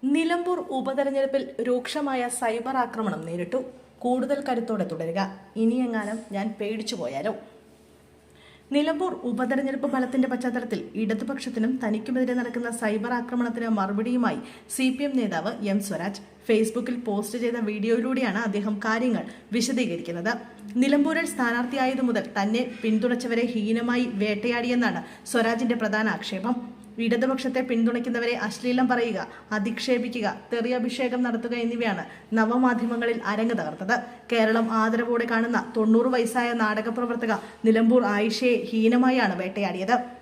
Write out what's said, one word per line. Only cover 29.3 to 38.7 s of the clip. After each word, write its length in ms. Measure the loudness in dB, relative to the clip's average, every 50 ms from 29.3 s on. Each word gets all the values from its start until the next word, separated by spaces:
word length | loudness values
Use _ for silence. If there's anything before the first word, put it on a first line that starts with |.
| -10 -18 -10 -4 -2
അധിക്ഷേപിക്കുക, 840 | -2 0 -2 -2 -4 0 0 2 2 2 -2 -4 -2 -2 -2 -2 -4 -6 -4 -2
തെറി 180 | -2 0 0 0 0
അഭിഷേകം 440 | 0 -2 -2 0 -2 0 0 0 0
നടത്തുക 320 | 0 0 -2 -2 -2 -2 0 -2
എന്നിവയാണ് 400 | -2 0 0 0 0 0 -2 -4 -10 -12 -20 -10 -2 2
നവമാധ്യമങ്ങളിൽ 840 | 2 4 4 4 4 4 4 4 2 0 -2 0 0 0 0 0 0 -2
അരങ്ങ് 300 | -2 0 0 0 0 0
തകർത്തത്. 420 | 0 -2 -4 -6 -6 -2 0 0 0 0 -6 -14 -18 -6 -2 2
കേരളം 400 | 4 4 4 4 2 2 2 2
ആദരവോടെ 540 | 2 2 2 2 2 0 2 0 0 0 2
കാണുന്ന 420 | 2 2 2 2 0 0 -2 -2 0
തൊണ്ണൂറ് 300 | 0 4 6 6 6 6
വയസ്സായ 460 | 4 4 2 2 2 2 0 0 0 2
നാടകപ്രവർത്തക 800 | 2 2 2 2 0 -2 -2 -2 -2 -2 -2 -2 -2 0 0 0 -2 -2 -8 -18 0 4
നിലമ്പൂർ 400 | 6 6 6 8 8 6 6 6
ആയിഷയെ 520 | 6 2 2 2 2 0 2 2 2 2 2 0 0